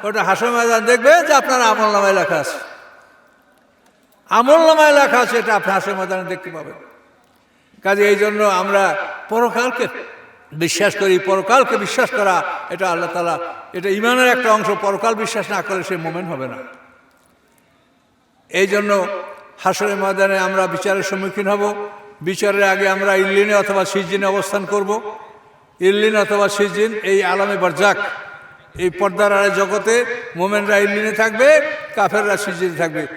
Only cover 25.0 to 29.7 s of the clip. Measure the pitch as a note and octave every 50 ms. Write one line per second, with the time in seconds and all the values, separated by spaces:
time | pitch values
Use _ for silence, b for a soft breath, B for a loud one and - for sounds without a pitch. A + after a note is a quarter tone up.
25 | A3 G#3 G#3+ - - - - - _ - _ _ _ _ _ _ F3+ F#3 G3 G#3
26 | G#3+ A3 G#3+ G#3+ G3+ G3+ G#3 G3+ G3+ G3 G3 - G#3 G3+ E3+ G#3 G#3+ A3+ A3+ G#3+
27 | G#3+ F#3 G3 G3 F#3+ F3+ F3+ G3 G3 G3+ G3+ F#3 F3+ F3+ D#3+ C#3+ G3 G3+ F#3+ F#3+
28 | - - - - - - - - - - - - - - _ - F3 F3+ E3 F3
29 | G3 G3+ F3+ F3 G#3 G3+ G3+ G3 G3+ G3+ - F#3 G3 F#3